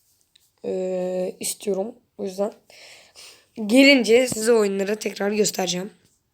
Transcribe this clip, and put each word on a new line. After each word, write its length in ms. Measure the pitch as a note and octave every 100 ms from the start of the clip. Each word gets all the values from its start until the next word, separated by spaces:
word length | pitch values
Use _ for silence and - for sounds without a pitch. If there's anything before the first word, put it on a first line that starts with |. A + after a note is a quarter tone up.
| _ _ _ _ _ _ G3+
e, 720 | F#3+ F#3 F#3 F#3 F#3 F#3 -
istiyorum. 560 | - - G#3+ F#3 A3 - _ -
O 60 |
yüzden 300 | G3+ F#3 G#3 - _ - - - _ - - - _ - G#3+
gelince 600 | B3+ C#4 C#4 G#3+ A#3 B3+
size 260 | A3 A3
oyunları 420 | A3+ G#3 G3 G3 G#3+
tekrar 360 | - - G3+
göstereceğim. 600 | G#3+ G3 - F#3 F3+ G3 _ _ _ _